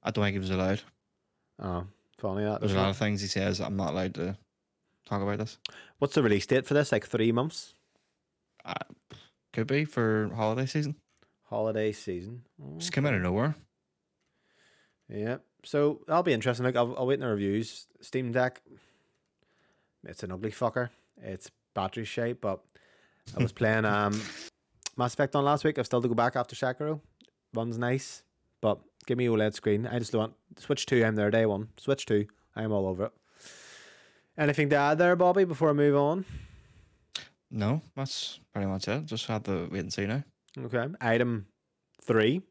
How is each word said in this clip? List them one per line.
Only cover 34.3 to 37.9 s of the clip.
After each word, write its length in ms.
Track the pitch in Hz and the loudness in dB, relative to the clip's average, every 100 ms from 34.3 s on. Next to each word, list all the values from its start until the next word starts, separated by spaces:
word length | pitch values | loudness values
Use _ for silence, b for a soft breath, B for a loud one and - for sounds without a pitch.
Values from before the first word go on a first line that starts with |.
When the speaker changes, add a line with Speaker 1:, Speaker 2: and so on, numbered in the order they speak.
| - | 0
Speaker 2:
Anything 320 | 147 147 147 | 0 2 4
to 60 | 147 | 4
add 220 | 143 156 | 4 4
there, 180 | 175 175 | 4 6
Bobby, 280 | 180 185 | 6 6
before 260 | 185 147 160 | 2 4 2
I 20 | |
move 240 | 147 147 143 | 6 6 6
on? 280 | 143 175 190 B B B B B B B _ B B B _ | 4 0 -4 B B B B B B B _ B B B _
Speaker 1:
No, 300 | 113 104 151 - | -2 0 0 -4